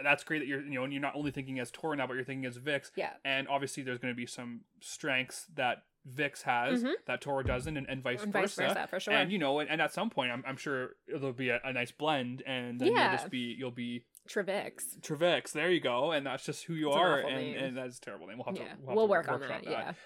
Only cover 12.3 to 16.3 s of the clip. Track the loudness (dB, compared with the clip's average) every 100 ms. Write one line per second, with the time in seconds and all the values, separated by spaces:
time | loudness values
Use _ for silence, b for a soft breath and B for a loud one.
12.3 | -4 -4 -4 -2 2 4 6 6 4 0
13.3 | -2 -4 -4 -6 -4 -4 -4 -8 -20 -6
14.3 | -2 0 -2 -4 -8 -10 -8 -6 2 4
15.3 | 4 2 0 4 4 4 2 2 2 0